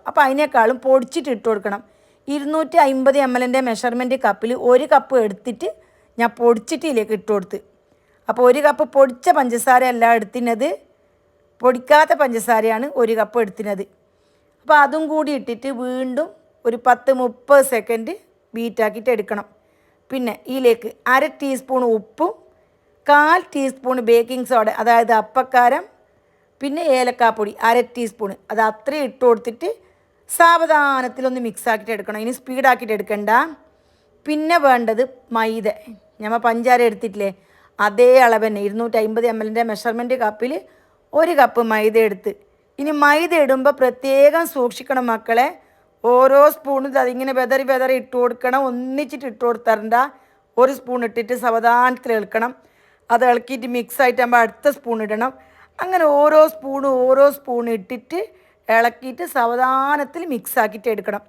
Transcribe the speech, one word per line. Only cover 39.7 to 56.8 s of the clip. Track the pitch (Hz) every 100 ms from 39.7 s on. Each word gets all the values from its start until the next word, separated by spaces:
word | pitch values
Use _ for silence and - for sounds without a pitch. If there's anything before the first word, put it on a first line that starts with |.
മെഷർമെൻറ്റ് | 214 240 226 240 254
കപ്പിൽ | 220 214 247 339 - _ _ _ _ -
ഒരു | 330 294
കപ്പ് | 240 233 226
മൈദ | 214 214 220 220
എടുത്ത്. | 190 214 - _ _ _ -
ഇനി | 285 302
മൈദ | 285 302 339 330
ഇടുമ്പോൾ | 269 262 269 277
പ്രത്യേകം | 254 247 269 269 294 320 330
സൂക്ഷിക്കണം | 277 240 - 262 262 240
മക്കളെ. | 220 226 233 285 349 _ _ _ _ 233
ഓരോ | 247 262 277 302 294
സ്പൂണും | 277 269 277
ഇത് | 262
അതിങ്ങനെ | 254 247 262 262
വെതറി | 247 269 262
വെതറി | 262 262 262
ഇട്ട് | 254 247
കൊടുക്കണം. | 247 240 254 262 269
ഒന്നിച്ചിട്ട് | 240 262 269 285 285 262
ഇട്ട് | 214 240
കൊടുത്തരണ്ട. | 226 233 220 214 233 277 - _ _ _ -
ഒരു | 262 277
സ്പൂൺ | 240 247 233
ഇട്ടിട്ട് | 233 220 247 240
സാവധാനത്തിൽ | 226 233 240 254 254 254 220
ഇളക്കണം. | 196 220 233 254 _ _ _ _ -
അത് | 233 247
ഇളക്കിയിട്ട് | 240 240 262 247 240
മിക്സ് | 226 -
ആയിട്ടാകുമ്പോൾ | 254 247 240 240
അടുത്ത | 226 - 294 277
സ്പൂൺ | 240 226 214
ഇടണം. | 214 254 262 _ _ _ -
അങ്ങനെ | 359 370 311 285
ഓരോ | 302 311 311
സ്പൂണും | - 269 269